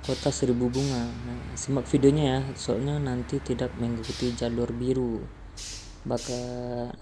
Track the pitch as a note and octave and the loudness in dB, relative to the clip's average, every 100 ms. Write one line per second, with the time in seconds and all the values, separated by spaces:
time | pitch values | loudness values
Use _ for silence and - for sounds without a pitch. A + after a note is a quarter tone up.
0 | - B2+ D3 - B2+ A#2+ B2 B2+ C#3 B2+ | -2 0 0 2 2 4 2 2 0 0
1 | A#2+ A#2+ B2 B2 - - - C3+ A#2 C#3+ | -2 -6 -8 -8 -8 -8 -2 -2 2 8
2 | C3+ D3 C#3+ C3 C3+ B2+ - A2 C#3 D3 | 8 8 4 2 0 -4 -2 0 2 0
3 | C#3 B2 A#2+ C#3 - A#2+ B2+ - A#2 A#2 | 0 -2 -2 -4 -2 -2 -2 -2 -2 -2
4 | A2+ - B2 A#2 A#2+ A#2 A#2+ A#2+ B2 C3 | -4 -2 -2 0 0 0 0 0 0 2
5 | B2+ A2 - - - - - - - - | 2 -2 -6 -12 -16 -12 -10 -12 -14 -12
6 | - A#2+ - B2 B2 B2 B2 A#2+ A#2+ - | -4 -2 -2 -4 -4 -6 -4 -4 -6 -6